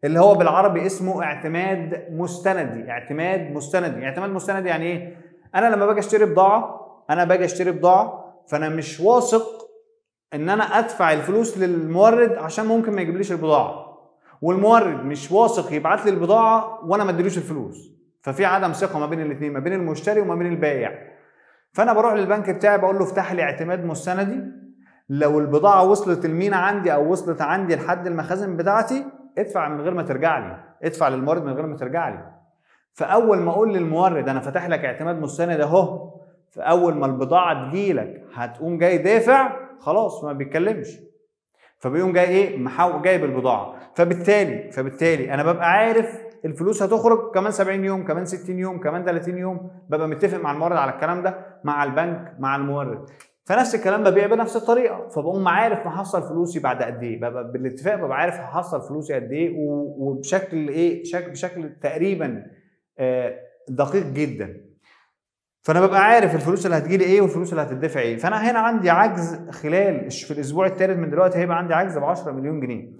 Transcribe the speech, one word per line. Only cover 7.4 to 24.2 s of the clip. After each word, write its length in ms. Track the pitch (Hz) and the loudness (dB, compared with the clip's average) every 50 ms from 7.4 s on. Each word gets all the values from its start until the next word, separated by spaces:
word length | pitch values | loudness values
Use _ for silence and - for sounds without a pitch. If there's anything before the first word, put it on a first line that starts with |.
| 180 | 2
اشتري 260 | 175 175 175 185 180 | 0 -2 -2 -2 -2
بضاعه، 640 | 175 151 160 175 185 190 220 226 - - - - - - _ _ | 0 2 4 6 6 6 4 2 -4 -14 -16 -20 -20 -20 _ _
فانا 200 | 151 147 156 156 | -4 -2 -2 -2
مش 320 | 156 160 147 - - - | -4 -4 -6 -8 -8 0
واثق 460 | 170 208 240 247 240 - 220 226 226 - - - - - - - _ _ _ _ _ _ _ _ _ _ - | 4 6 6 6 4 4 2 2 2 0 -10 -14 -18 -20 -20 -20 _ _ _ _ _ _ _ _ _ _ -8
ان 140 | 143 151 175 | -6 -2 0
انا 160 | 196 214 214 | 0 0 0
ادفع 480 | 175 180 214 226 233 - - 185 160 | 2 2 0 0 0 0 0 2 2
الفلوس 460 | 156 151 139 180 190 220 233 226 - 185 | 2 2 0 0 0 0 0 0 -2 -2
للمورد 760 | 185 180 175 165 160 160 165 175 202 226 226 240 240 226 | 0 0 0 -2 -2 -2 4 6 6 8 8 6 4 2
عشان 340 | 233 - 156 160 - - 220 | 2 -2 -4 -6 -6 -4 0
ممكن 260 | 220 226 233 226 226 | 0 2 2 2 0
ما 100 | 202 196 | -2 -2
يجيبليش 300 | 175 160 170 190 196 - | -2 -4 -4 -4 -4 -4
البضاعه، 680 | 175 160 156 156 151 139 113 98 - - - - - - _ _ _ _ _ _ - _ | -4 -4 2 4 4 4 4 0 -4 -10 -14 -18 -20 -20 _ _ _ _ _ _ -16 _
والمورد 640 | 151 165 180 190 202 214 233 233 208 185 156 127 127 | 0 0 2 4 6 8 8 8 6 4 -2 -4 -4
مش 280 | 139 147 139 - - | -6 -6 -6 -6 2
واثق 400 | 175 208 233 214 - 185 165 - | 4 4 6 6 4 0 -4 -2
يبعت 320 | 147 151 147 160 190 208 208 | -4 -2 2 2 0 2 2
لي 60 | 208 | 0
البضاعه 760 | 190 175 170 170 202 226 226 220 226 226 - - - - - | 0 2 2 4 4 6 6 6 4 2 2 -2 -10 -12 -4
وانا 200 | 165 190 208 208 | -2 0 0 0
ما 60 | 190 | 0
اديلوش 280 | 175 165 175 196 175 175 | 0 0 0 0 -2 -4
الفلوس، 540 | 147 - 156 143 113 - - - - - - _ _ _ _ _ | -6 -6 -8 -8 -8 -10 -14 -18 -20 -20 -20 _ _ _ _ _
ففي 220 | _ 139 131 139 196 | _ -8 -2 0 2
عدم 280 | 185 185 196 190 175 | 2 2 2 0 0
ثقه 260 | 156 - 196 185 - 151 | -2 -2 -4 -2 -2 -4
ما 80 | 147 | -4
بين 140 | 147 165 165 | -4 -4 -4
الاثنين، 320 | 156 151 139 139 151 147 | -4 -6 -6 -6 -6 -6
ما 80 | 143 135 | -6 -4
بين 120 | 135 175 | -4 -4
المشتري 480 | 190 190 175 160 156 - - 208 214 214 | -4 -2 -4 -4 -6 -4 -2 0 2 2
وما 140 | 202 180 170 | 0 0 -2
بين 120 | 170 175 | -2 -2
البائع. 520 | 175 170 151 151 151 139 127 117 101 - - - - - - _ _ _ _ _ _ _ _ _ _ | -2 -2 0 0 0 0 0 -4 -4 -6 -10 -18 -20 -20 -20 _ _ _ _ _ _ _ _ _ _
فانا 200 | _ - 214 240 | _ 0 2 4
بروح 200 | 226 214 220 233 | 4 4 4 2
للبنك 380 | 214 208 190 180 202 208 196 190 | 2 0 0 0 0 -2 0 -4
بتاعي 280 | 185 196 - 208 208 196 | -4 2 4 4 4 4
بقول 200 | 185 190 196 196 | 2 2 2 2
له 60 | 185 | 0
افتح 280 | 190 185 196 185 - | 0 0 -4 -2 -2
لي 100 | 185 175 | -2 -2
اعتماد 420 | 160 143 147 - 165 170 180 185 170 | -2 -2 -2 -4 -4 -4 -4 -4 -4
مستندي، 560 | 170 156 - - 185 185 190 | -6 -6 -6 -4 -4 -2 -2